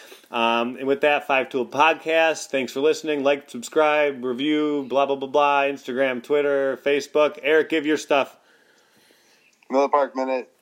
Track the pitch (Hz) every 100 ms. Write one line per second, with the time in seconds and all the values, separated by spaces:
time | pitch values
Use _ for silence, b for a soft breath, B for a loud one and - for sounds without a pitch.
0 | B B - 117 117 117 120 127 135 139
1 | 151 143 - 135 123 135 110 139 160 156
2 | 160 160 160 147 - 135 120 135 156 151
3 | 156 147 135 143 - 120 - 156 151 151
4 | 147 127 127 120 147 151 151 147 127 131
5 | 139 139 135 147 143 143 139 139 - 123
6 | 135 123 117 147 143 139 135 127 143 143
7 | 139 151 147 - 135 156 156 160 147 147
8 | - 143 127 - b b b b b b
9 | b b b b b _ - 131 139 147
10 | 135 131 131 131 - _